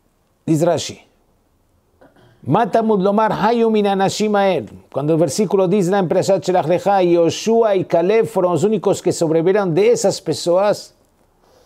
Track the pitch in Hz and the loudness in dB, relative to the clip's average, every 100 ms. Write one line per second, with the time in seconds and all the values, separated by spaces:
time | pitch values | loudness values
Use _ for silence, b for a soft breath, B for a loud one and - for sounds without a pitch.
0 | _ _ _ _ - 156 175 147 - - | _ _ _ _ -2 0 2 0 -4 -14
1 | _ _ _ _ _ _ _ _ _ _ | _ _ _ _ _ _ _ _ _ _
2 | - b b b - 170 - 226 220 208 | -20 b b b -2 0 2 0 0 0
3 | 196 208 214 - 185 240 226 214 202 190 | 0 0 0 0 0 0 0 2 0 0
4 | 190 - 214 202 196 165 104 95 - 135 | -2 -2 -2 0 0 -2 -6 -16 -12 -6
5 | 147 160 165 - 196 196 185 208 170 202 | 0 0 0 -2 0 0 2 0 0 0
6 | 175 185 170 190 185 180 151 175 190 196 | 0 0 0 -2 0 0 0 0 0 0
7 | 175 170 165 160 214 226 220 196 - 170 | 2 2 2 0 0 2 2 0 0 0
8 | 175 226 226 185 180 160 202 214 202 170 | 2 0 0 0 0 0 0 0 -2 -2
9 | 180 - 160 165 165 208 190 160 220 - | -2 -2 0 0 0 0 0 2 2 2
10 | 196 - 165 139 175 180 208 - - _ | 0 -2 -6 -6 0 0 0 -2 -6 _
11 | _ _ _ _ b b | _ _ _ _ b b